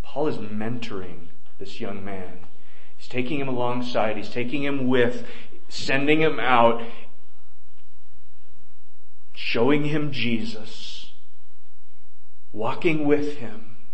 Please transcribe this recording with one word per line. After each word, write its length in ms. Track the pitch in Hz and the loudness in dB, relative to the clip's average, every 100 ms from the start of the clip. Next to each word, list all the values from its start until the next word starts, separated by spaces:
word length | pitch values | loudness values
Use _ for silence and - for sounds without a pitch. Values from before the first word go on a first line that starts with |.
Paul 260 | - 135 151 | -2 -2 -2
is 80 | 117 | 0
mentoring 920 | 104 107 110 123 - 101 90 85 82 - - - | -2 -2 -2 -2 -2 -2 -2 -2 -2 -2 -2 -2
this 220 | 95 - | -2 -2
young 240 | 107 101 | -2 -2
man. 340 | 98 95 92 - - - - - - - | -2 -2 -2 0 0 0 0 0 0 -2
He's 120 | - | -2
taking 320 | 123 123 147 | -2 -2 -2
him 80 | 135 | 0
alongside. 680 | 123 123 123 123 123 107 107 | 0 0 0 0 0 0 0
He's 140 | 101 | -2
taking 320 | 120 120 147 | 0 0 0
him 240 | 143 143 127 | 0 0 2
with, 400 | 127 120 - - - - - - | 2 2 0 0 0 0 -2 -2
sending 540 | - - 139 143 156 | -2 0 0 2 2
him 160 | 160 - | 2 0
out, 440 | 123 123 117 117 117 - - - - - - - - - - - - - - - - - - - - - - - - | 2 2 2 2 0 0 0 0 0 0 0 0 0 0 0 0 0 0 0 0 0 0 0 0 0 0 0 0 0
showing 520 | - - 120 123 147 147 | 0 0 2 4 4 2
him 260 | 151 151 | 2 2
Jesus, 1000 | 117 117 113 - - - - - - - - - - - - - - - - - - - - - | 2 2 2 2 0 0 0 0 0 0 0 0 0 0 0 0 0 0 0 0 0 0 0 0
walking 520 | 107 113 - 175 156 143 | 0 0 0 0 2 2
with 300 | 147 147 - | 2 0 0
him 380 | 113 113 - - - | 0 0 0 0 0